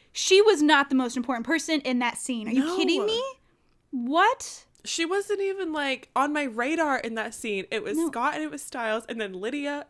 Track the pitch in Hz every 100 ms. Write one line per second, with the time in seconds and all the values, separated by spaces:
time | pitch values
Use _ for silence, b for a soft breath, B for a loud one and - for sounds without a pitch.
0 | b - - 381 427 302 302 285 285 262
1 | 240 247 240 233 233 320 320 302 262 247
2 | 240 - - 233 214 262 311 370 330 359
3 | 415 453 539 508 _ _ _ _ _ 254
4 | 240 320 427 523 - - - _ - -
5 | 330 392 403 392 392 392 330 302 277 262
6 | - - 294 302 269 220 254 330 302 254
7 | 226 220 220 - 226 196 - 220 196 302
8 | 330 233 269 302 302 294 - 262 220 226
9 | - 226 202 185 220 285 285 285